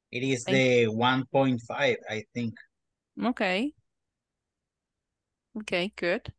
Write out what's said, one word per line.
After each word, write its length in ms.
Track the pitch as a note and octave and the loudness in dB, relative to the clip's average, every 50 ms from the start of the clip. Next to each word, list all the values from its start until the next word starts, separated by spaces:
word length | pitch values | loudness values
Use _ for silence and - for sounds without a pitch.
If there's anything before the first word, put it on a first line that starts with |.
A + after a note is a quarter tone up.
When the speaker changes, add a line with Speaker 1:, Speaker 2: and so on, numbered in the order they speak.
| _ _ - | _ _ -8
Speaker 1:
It 100 | B2 C3 | -4 -2
is 220 | C3+ C3 A#2 - | -2 -2 -2 0
Speaker 2:
Thank 120 | - F#3 | 0 2
Speaker 1:
the 300 | C3+ C3 B2+ B2 A#2+ A#2 | 4 4 6 6 4 4
one 380 | G#2+ G#2+ A2+ A#2+ B2+ C3 C3 C3 - - | 4 2 2 2 2 2 2 0 0 2
point 280 | C3+ C3+ C3 B2+ A#2 A#2 | 2 2 2 2 -2 -4
five, 300 | - A#2+ B2+ C#3+ C3 A2 - - - | -6 -4 -2 0 0 0 -2 -4 -8
I 140 | A2 G#2+ - _ - | -8 -8 -8 _ -8
think. 220 | A#2+ A#2+ A2+ A2+ - - _ _ _ _ _ _ _ _ _ _ - | -6 -6 -6 -6 -10 -16 _ _ _ _ _ _ _ _ _ _ -4
Speaker 2:
Okay. 520 | G#3 A#3 B3+ - A3 F#3 F3+ G3 C4 D4 - _ _ _ _ _ _ _ _ _ _ _ _ _ _ _ _ _ _ _ _ _ _ _ _ _ _ _ _ _ _ _ _ _ _ _ - A3 | -2 -2 -2 -2 -2 -2 0 -2 -2 -4 -6 _ _ _ _ _ _ _ _ _ _ _ _ _ _ _ _ _ _ _ _ _ _ _ _ _ _ _ _ _ _ _ _ _ _ _ -14 -14
Okay, 340 | G#3+ - G3 F3 F3 G#3+ - | -8 -6 -4 -4 -4 -4 -6
good. 360 | - F3+ F3 F3+ C4 - - - | -4 -2 -2 -2 -2 -4 -10 -18